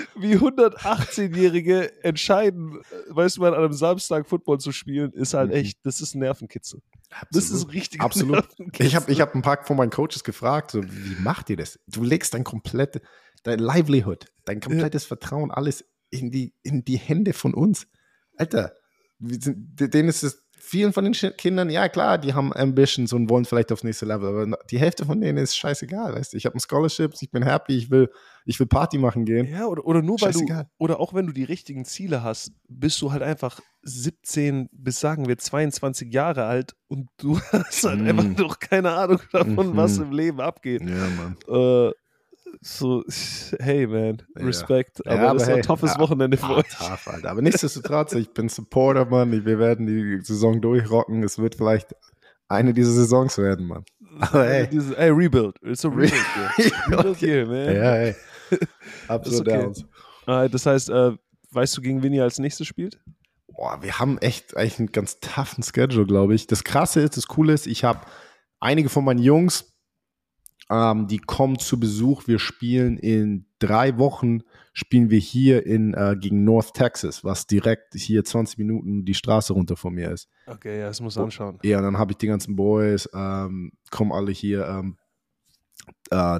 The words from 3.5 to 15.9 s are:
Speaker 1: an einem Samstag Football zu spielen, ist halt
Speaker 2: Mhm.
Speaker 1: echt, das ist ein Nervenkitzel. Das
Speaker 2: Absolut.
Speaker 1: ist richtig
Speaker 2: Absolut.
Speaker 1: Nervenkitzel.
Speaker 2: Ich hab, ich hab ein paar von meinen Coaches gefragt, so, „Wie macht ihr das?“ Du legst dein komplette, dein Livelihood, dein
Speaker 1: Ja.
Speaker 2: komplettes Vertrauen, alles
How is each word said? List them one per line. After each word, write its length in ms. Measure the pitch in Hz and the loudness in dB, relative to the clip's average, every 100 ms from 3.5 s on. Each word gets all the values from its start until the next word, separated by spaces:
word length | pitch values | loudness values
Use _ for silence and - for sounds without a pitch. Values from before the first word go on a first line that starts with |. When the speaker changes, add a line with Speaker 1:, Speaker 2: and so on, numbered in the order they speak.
Speaker 1:
an 100 | 160 | 4
einem 80 | 160 | 0
Samstag 560 | 143 165 185 - 156 151 | 2 0 0 -2 -4 -2
Football 300 | 170 - 143 | -4 0 -2
zu 120 | 143 | -2
spielen, 400 | 131 - 139 147 | -10 -6 -4 -4
ist 220 | - 131 | -4 -4
halt 160 | 139 127 | 0 0
Speaker 2:
Mhm. 60 | 139 | 0
Speaker 1:
echt, 220 | 101 - | -2 -6
das 160 | 139 - | -8 -6
ist 140 | 156 | -8
ein 60 | 139 | -4
Nervenkitzel. 600 | 131 135 113 - - - _ _ _ - - | -4 -4 -10 -14 -14 -18 _ _ _ -20 -2
Das 120 | 165 | -2
Speaker 2:
Absolut. 240 | 196 190 160 | 0 -4 -6
Speaker 1:
ist 60 | |
richtig 260 | 165 - 147 | -8 -10 -4
Speaker 2:
Absolut. 360 | 123 98 127 180 | -2 0 2 2
Speaker 1:
Nervenkitzel. 500 | - - 180 - 127 | 0 -10 -16 0 2
Speaker 2:
Ich 80 | |
hab, 140 | 160 - | 2 2
ich 120 | 143 | 2
hab 140 | 147 | 2
ein 80 | 135 | 2
paar 220 | 139 143 | 0 0
von 120 | - 139 | 0 0
meinen 140 | 120 | 2
Coaches 320 | - 156 - | 0 -4 -6
gefragt, 480 | - - 120 147 - | -10 -4 -2 -2 -2
so, 120 | 107 | -6
„Wie 320 | 95 98 98 92 | -6 -10 -10 -4
macht 300 | 98 185 - | -2 -2 -4
ihr 60 | 87 | -6
das?“ 240 | 76 - - | -6 -14 -14
Du 160 | 110 | -6
legst 300 | 120 143 - | 0 0 0
dein 100 | 120 | -6
komplette, 560 | 123 110 - 117 139 - - _ _ _ | -6 -8 -6 -4 -4 -4 -14 _ _ _
dein 160 | 117 113 | -4 -2
Livelihood, 680 | 113 165 147 139 98 87 - _ | 2 2 4 2 2 -6 -12 _
dein 160 | - 104 | -10 -8
Speaker 1:
Ja. 80 | 123 | -4
Speaker 2:
komplettes 380 | 156 156 147 - | -2 -2 -4 -8
Vertrauen, 440 | 135 - 143 147 | -12 -8 -6 -4
alles 340 | - 143 - - | -4 -4 -4 -10